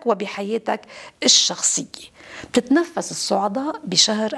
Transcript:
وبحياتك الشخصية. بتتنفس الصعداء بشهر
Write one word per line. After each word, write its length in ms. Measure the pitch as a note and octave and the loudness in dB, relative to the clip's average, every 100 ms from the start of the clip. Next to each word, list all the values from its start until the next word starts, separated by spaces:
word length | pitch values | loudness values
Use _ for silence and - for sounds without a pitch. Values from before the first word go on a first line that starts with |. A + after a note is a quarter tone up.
| A#3 | 0
وبحياتك 760 | G3 G3+ - G3+ A3+ - A3 - - - - | 0 -2 -6 -4 -4 -2 -4 -6 -20 -18 -2
الشخصية. 600 | C#4 - - F3+ - - - - - _ - - - | 4 4 2 0 -2 -2 -6 -14 -20 _ -18 -16 0
بتتنفس 600 | B3 A#3+ D4+ E4+ - - | 0 4 2 2 -4 -6
الصعداء 680 | D#3+ - G3 G3+ G3+ C#4+ D4+ | -6 -2 0 0 -2 -4 -6
بشهر 480 | A#3+ F3 - G#3+ A3 | -2 2 4 2 -2